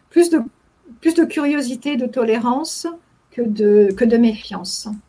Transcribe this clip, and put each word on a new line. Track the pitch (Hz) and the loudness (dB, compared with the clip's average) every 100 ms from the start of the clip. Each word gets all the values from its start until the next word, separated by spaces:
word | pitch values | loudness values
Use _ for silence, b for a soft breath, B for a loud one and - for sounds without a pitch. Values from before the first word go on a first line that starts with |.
| _ | _
plus | 330 339 | 2 2
de, | 311 233 _ _ _ 311 - | 2 -2 _ _ _ -20 -6
plus | 320 | -2
de | 330 311 | 2 0
curiosité | 311 285 294 240 247 294 | 0 -2 -2 -4 -6 -6
et | 262 | -4
de | 247 | -4
tolérance | 254 226 233 240 262 320 - 330 339 _ _ _ | -2 0 0 0 -2 -4 -8 -10 -12 _ _ _
que | - | -6
de, | 226 208 208 208 202 190 | -4 0 4 6 4 2
que | 233 | 2
de | 233 | 4
méfiance. | 233 214 - 185 185 - 208 208 | 2 0 -8 -12 -8 -10 -10 -12